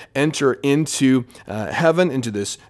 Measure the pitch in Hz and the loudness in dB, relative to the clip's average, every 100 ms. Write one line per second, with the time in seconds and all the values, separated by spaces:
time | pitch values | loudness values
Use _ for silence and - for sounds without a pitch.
0 | - 135 151 151 139 123 139 143 156 - | -8 -2 -2 0 0 0 0 0 0 2
1 | 135 131 120 - - 107 101 - 165 165 | 2 2 0 -12 -10 -8 -6 0 2 2
2 | 180 131 120 104 101 - - | 2 0 -4 -4 -6 -8 -8